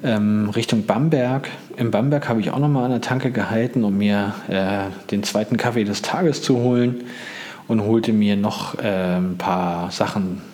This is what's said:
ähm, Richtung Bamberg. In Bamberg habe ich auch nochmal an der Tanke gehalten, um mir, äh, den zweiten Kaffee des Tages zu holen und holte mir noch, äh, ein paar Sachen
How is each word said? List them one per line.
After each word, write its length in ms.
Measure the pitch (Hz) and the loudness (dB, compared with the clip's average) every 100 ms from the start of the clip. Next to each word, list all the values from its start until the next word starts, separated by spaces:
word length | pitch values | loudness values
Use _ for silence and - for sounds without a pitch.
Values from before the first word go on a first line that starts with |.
ähm, 460 | 135 110 104 107 104 | 0 2 2 2 2
Richtung 340 | 104 113 113 | 0 0 0
Bamberg. 640 | 104 104 156 151 123 135 - - - - | 2 2 4 2 2 0 -4 -12 -14 -4
In 140 | 117 | 0
Bamberg 380 | 104 131 143 139 | 2 2 0 0
habe 120 | 113 | 0
ich 100 | 98 | 0
auch 80 | 127 | 0
nochmal 260 | 147 139 | 2 2
an 60 | 123 | 2
der 100 | 123 | -2
Tanke 300 | - 127 127 | -2 -2 0
gehalten, 540 | 117 101 113 120 123 | -2 -2 0 0 0
um 140 | 107 98 | 0 2
mir, 360 | 104 104 101 101 - | 2 2 0 -6 -4
äh, 640 | 95 95 101 98 95 - | -2 0 -2 -4 -8 -4
den 120 | 101 | -4
zweiten 340 | 104 104 110 117 | 0 -2 0 0
Kaffee 280 | 123 117 | 0 0
des 180 | 104 104 | 0 -2
Tages 400 | - 151 180 - | -2 0 0 0
zu 160 | - 127 | 0 2
holen 460 | 120 123 123 123 - - - - - - - | 4 4 2 0 -8 -12 -14 -12 -14 -16 -2
und 140 | 113 | 0
holte 300 | 104 113 110 | 4 2 4
mir 240 | 107 104 101 | 4 4 2
noch, 420 | 104 104 - - | 0 -2 -8 -4
äh, 400 | 107 95 90 90 | -2 0 0 0
ein 180 | 92 87 | 0 -2
paar 520 | 90 90 90 87 87 | -2 0 0 -2 -4
Sachen 500 | - 104 107 92 92 - | -2 -2 0 -4 -6 -10